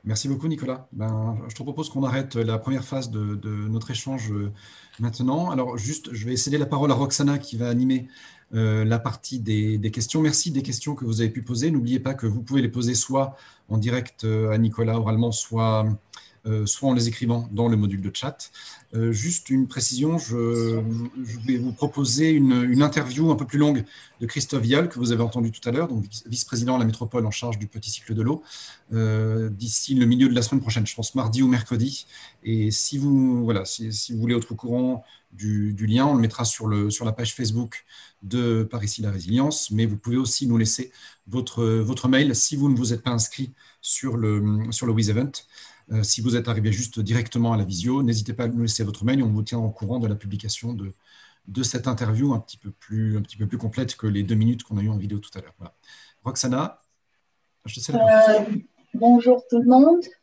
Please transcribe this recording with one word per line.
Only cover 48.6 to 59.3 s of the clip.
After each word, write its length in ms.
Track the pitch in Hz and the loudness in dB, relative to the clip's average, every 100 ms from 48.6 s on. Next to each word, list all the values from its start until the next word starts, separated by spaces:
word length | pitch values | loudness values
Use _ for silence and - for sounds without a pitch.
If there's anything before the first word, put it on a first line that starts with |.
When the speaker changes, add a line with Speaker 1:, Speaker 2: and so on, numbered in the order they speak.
Speaker 1:
laisser 200 | 117 107 | -2 -2
votre 220 | 107 - | -4 -2
mail 160 | 110 135 | 0 0
et 20 | |
on 60 | 117 | 0
vous 160 | 104 | -2
tient 140 | 107 117 | -2 -4
au 100 | 113 | -4
courant 300 | 107 101 123 | -4 -6 -4
de 80 | 113 | -2
la 80 | 101 | -4
publication 560 | 101 104 107 - 117 | -6 -8 -8 -8 -8
de, 180 | 113 98 - _ - - _ - | -8 -10 -14 _ -20 -20 _ -10
de 160 | 101 | -4
cette 240 | 123 123 127 | -4 -2 -4
interview 480 | 123 113 110 143 | -2 0 2 2
un 60 | 120 | 0
petit 160 | - - | -4 -16
peu 160 | 101 | -16
plus, 440 | - - 107 110 107 | -16 -6 -2 0 -2
un 60 | |
petit 140 | 101 104 | -4 -6
peu 100 | 107 | -4
plus 120 | 120 | -4
complète 360 | 113 110 120 | -4 -4 -6
que 140 | - 110 | -4 -2
les 160 | 101 | 0
deux 100 | 98 | 0
minutes 300 | 110 110 120 | 2 2 0
qu'on 140 | - 107 | -4 -2
a 40 | |
eues 60 | 104 | -2
en 80 | 107 | -2
vidéo 220 | 101 104 | -4 -6
tout 120 | - 95 | -8 -16
à 40 | |
l'heure. 140 | - _ | -18 _
Voilà. 160 | 87 _ _ - - _ | -20 _ _ -20 -20 _
Roxana, 580 | 123 127 127 127 - - _ _ _ _ _ _ _ _ - | -8 -4 -2 -2 -2 -8 _ _ _ _ _ _ _ _ -16
je 100 | - | -10
te 40 | |
cède 140 | - | -2
la 100 | 240 | 4
parole. 420 | 220 220 220 214 208 | 8 10 10 8 4
Speaker 2:
Euh, 80 | - - _ _ | -4 -6 _ _
bonjour 500 | - 233 240 240 | 4 8 8 8